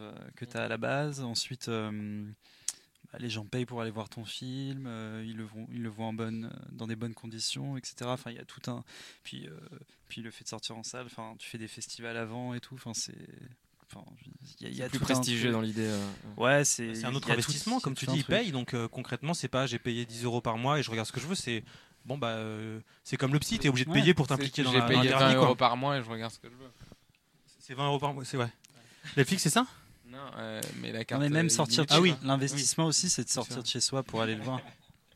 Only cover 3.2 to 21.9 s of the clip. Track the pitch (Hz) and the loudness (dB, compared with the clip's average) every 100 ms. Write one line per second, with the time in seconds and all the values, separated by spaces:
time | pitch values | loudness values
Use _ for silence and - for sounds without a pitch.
3.2 | 120 110 107 127 120 120 113 107 104 - | -6 -6 -4 -4 -4 -4 -6 -6 -10 -10
4.2 | 104 - 127 131 135 135 131 113 110 110 | -10 -8 -8 -6 -6 -8 -8 -8 -8 -8
5.2 | 110 110 107 107 117 120 113 107 113 110 | -8 -8 -10 -10 -10 -6 -6 -4 -6 -4
6.2 | 113 113 113 - - 123 113 110 117 110 | -4 -4 -8 -12 -14 -10 -6 -4 -6 -6
7.2 | 113 110 - 135 139 135 - - 120 127 | -12 -6 -4 -4 -6 -6 -10 -8 -4 -4
8.2 | 117 117 131 - - 127 - - - - | -6 -14 -16 -12 -8 -8 -10 -18 -20 -18
9.2 | - - - - - - - _ - - | -14 -14 -14 -16 -18 -20 -20 _ -16 -12
10.2 | 113 - - 110 - 113 110 127 120 117 | -12 -12 -12 -10 -10 -10 -10 -10 -10 -12
11.2 | 113 113 - 117 110 - - - 117 117 | -12 -12 -12 -10 -10 -10 -12 -8 -6 -4
12.2 | 113 117 123 120 - 131 120 110 - - | -4 -4 -6 -6 -8 -12 -8 -6 -6 -8
13.2 | - - - 123 _ _ - 101 - - | -16 -16 -18 -20 _ _ -18 -18 -18 -20
14.2 | - - 131 - 120 127 127 135 - 131 | -20 -20 -20 -14 -10 -8 -4 -2 2 2
15.2 | 120 117 120 113 110 110 110 101 101 98 | 4 2 4 2 0 0 0 0 -2 -8
16.2 | 107 104 120 143 139 - 117 113 123 135 | -12 0 4 6 4 0 -2 -4 -2 -2
17.2 | 117 117 117 143 214 254 147 135 - 160 | 2 2 2 0 0 0 0 -4 0 0
18.2 | - 185 233 135 120 123 113 - 123 123 | 2 2 2 -2 -2 -2 -2 -6 -6 -4
19.2 | 147 170 131 127 135 120 127 117 117 117 | -2 -2 0 0 0 0 -2 -2 -4 -2
20.2 | 120 120 120 113 127 147 113 113 110 127 | 0 0 0 0 2 2 0 -2 -2 -4
21.2 | 139 196 - 117 - - - | -4 -4 -2 -4 -4 -18 -20